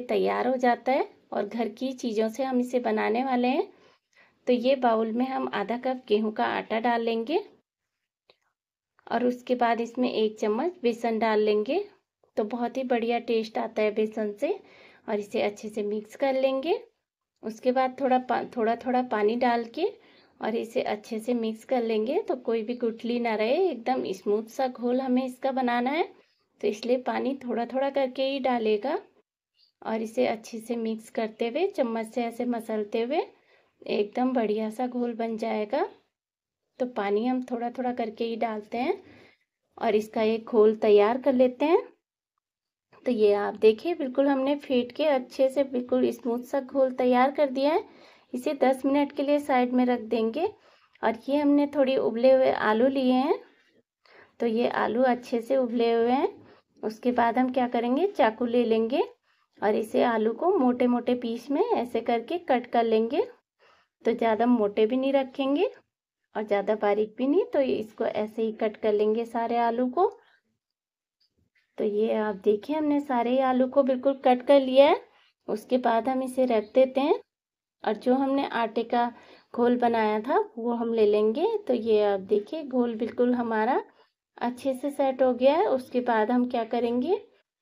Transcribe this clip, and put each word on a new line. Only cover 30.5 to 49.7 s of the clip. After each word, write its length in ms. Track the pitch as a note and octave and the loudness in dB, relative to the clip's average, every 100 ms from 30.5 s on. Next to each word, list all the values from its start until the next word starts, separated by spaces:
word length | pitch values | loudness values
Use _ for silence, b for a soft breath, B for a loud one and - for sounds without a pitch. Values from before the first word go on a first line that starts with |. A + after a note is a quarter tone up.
| A3+ | -12
से 160 | A3 A#3 | -8 -6
मिक्स 320 | A3+ A3 - | -4 -6 -8
करते 360 | - A3 A3 A#3 | -6 -6 -4 -4
हुए, 200 | C#4 G4 | -2 -2
चम्मच 460 | F4+ A#3+ A3+ A3 | 0 -2 -4 -6
से 100 | B3 | -6
ऐसे 220 | A#3 A#3 B3 | -6 -4 -4
मसलते 540 | A#3 A3 A3 G#3 A3+ | -4 -4 -4 -2 -4
हुए 240 | A#3+ D#4+ B4 b b b b _ | -2 -2 -4 b b b b _
एकदम 520 | - - G#3 - B3+ | -4 -2 -2 -2 0
बढ़िया 360 | B3 G#3+ G#3+ G#3+ | 0 0 -2 -4
सा 160 | G#3+ B3 | -4 -6
घोल 260 | B3 A#3+ A3+ | -4 -4 -4
बन 220 | A3+ A3 | -6 -4
जाएगा। 500 | A3+ G#3+ G#3 C#4+ G4 - _ _ _ _ _ _ _ - | -4 -4 -2 -2 -4 -6 _ _ _ _ _ _ _ -8
तो 60 | B3 | -6
पानी 380 | B3 G3+ G#3 B3 | -4 -2 0 0
हम 180 | B3+ B3+ | -2 -4
थोड़ा 240 | A#3+ A#3+ | -6 -6
थोड़ा 220 | A#3+ B3 B3 | -4 -4 -4
करके 280 | A3+ A3 A3+ | -6 -6 -6
ही 100 | A3+ | -4
डालते 400 | A#3 G#3+ G#3 A#3 | -4 -4 -8 -4
हैं 240 | C#4+ G#4 B B B B _ _ _ - | -2 -4 B B B B _ _ _ -4
और 180 | A#3 G#3+ | 0 0
इसका 260 | G#3+ A#3 | 0 -2
एक 220 | A3 A3 A3 | 0 0 0
घोल 300 | A#3 G#3+ A3 | 4 6 4
तैयार 440 | A3 G#3 G#3 B3+ | 6 6 6 2
कर 120 | C#4 B3+ | 2 4
लेते 300 | B3+ B3 D4 | 2 2 2
हैं। 200 | G4 - _ _ _ _ _ _ _ _ _ _ - - | 2 0 _ _ _ _ _ _ _ _ _ _ -8 -4
तो 60 | |
ये 220 | A3 G#3 | 2 4
आप 220 | G3+ G3+ G3+ | 4 0 4
देखिए, 380 | A3 A3 E4 E4 | 4 4 -2 -4
बिल्कुल 320 | C4+ B3+ C#4 | -2 0 2
हमने 280 | C4+ C4+ D4 | 2 0 -2
फेंट 340 | - B3+ B3 | 0 -2 -2
के 140 | - D4+ | -2 0
अच्छे 420 | C4+ B3+ - C4 | 0 -2 0 0
से 140 | C#4 C4+ | 2 -2
बिल्कुल 440 | B3+ B3 B3+ A#3+ | -4 -2 0 0
स्मूथ 280 | A3+ B3 A#3 | -2 -4 -4
सा 180 | A#3+ C#4 | -4 -6
घोल 300 | B3+ C#4 C4 | -2 0 0
तैयार 380 | B3+ B3+ B3 C4 | 2 2 4 2
कर 180 | C#4+ C#4+ | 2 -2
दिया 240 | C4 C#4+ | 0 0
है। 100 | F4 G4+ B B B B | 0 -2 B B B B
इसे 200 | B3 D4 C#4+ | -8 -6 0
दस 260 | B3+ C4 C#4 | 0 2 0
मिनट 260 | C#4 C#4+ | 0 0
के 120 | - | -2
लिए 160 | C#4 D4 | 0 0
साइड 340 | D4 B3+ B3 | 2 2 2